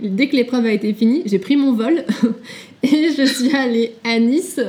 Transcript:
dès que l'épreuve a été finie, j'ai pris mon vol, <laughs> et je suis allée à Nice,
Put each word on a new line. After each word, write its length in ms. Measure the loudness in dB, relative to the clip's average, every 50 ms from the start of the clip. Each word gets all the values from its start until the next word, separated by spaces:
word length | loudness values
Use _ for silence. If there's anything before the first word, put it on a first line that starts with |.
dès 280 | -6 -4 -2 -2 0 0
que 80 | 2
l'épreuve 300 | 0 0 0 0 -2 0
a 60 | 0
été 220 | 0 0 -2 -2 -2
finie, 280 | 2 2 2 2 2 0
j'ai 140 | 0 -2 -2
pris 160 | 0 0 0
mon 160 | 2 2 2
vol, 320 | 0 0 0 0 0 -2 0 -4 -2 0 0 -2 -2 -4
<laughs> 400 | -12 -20 -20 -20 -20 -20 -10 -4 0
et 240 | 2 2 4 2 0 2 2
je 60 | 0
suis 300 | 0 0 0 0 0 0
allée 360 | 0 0 0 2 0 0 0 -4 -8 -4
à 160 | -2 0 2
Nice, 400 | 2 2 2 0 -2 -2 -4 -4 -4